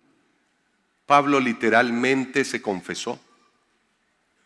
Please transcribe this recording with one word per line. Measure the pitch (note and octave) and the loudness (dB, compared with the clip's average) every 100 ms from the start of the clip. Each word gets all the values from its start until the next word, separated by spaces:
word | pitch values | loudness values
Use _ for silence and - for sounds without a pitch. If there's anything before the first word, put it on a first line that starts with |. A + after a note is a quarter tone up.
| _ _ _ _ _ _ _ _ _ _ - | _ _ _ _ _ _ _ _ _ _ 2
Pablo | C#3+ C#3+ C#3 | 2 4 2
literalmente | B2+ A2+ A2+ A2+ B2 A#2 B2+ C3+ B2 C3+ | 0 -2 2 4 2 0 0 0 -2 -4
se | B2 A#2 | -4 -6
confesó. | A2 F2+ - F2+ A#2 - _ _ _ _ _ _ _ _ _ _ _ _ | -6 -8 -8 -10 -10 -10 _ _ _ _ _ _ _ _ _ _ _ _